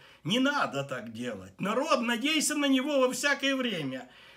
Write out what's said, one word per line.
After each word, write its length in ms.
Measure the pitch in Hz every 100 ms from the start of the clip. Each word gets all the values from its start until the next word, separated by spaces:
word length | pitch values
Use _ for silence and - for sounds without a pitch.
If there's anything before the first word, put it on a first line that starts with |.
| - -
"Не 140 | 147 247
надо 460 | 269 285 127 135
так 280 | 131 127 113
делать. 480 | 110 123 101 92 -
Народ, 420 | 185 254 311 254
надейся 540 | 233 233 277 311 - 302
на 120 | 277
него 320 | 262 294 277
во 120 | 254
всякое 440 | - 294 269 269 269
время". 520 | 240 175 135 131 - - -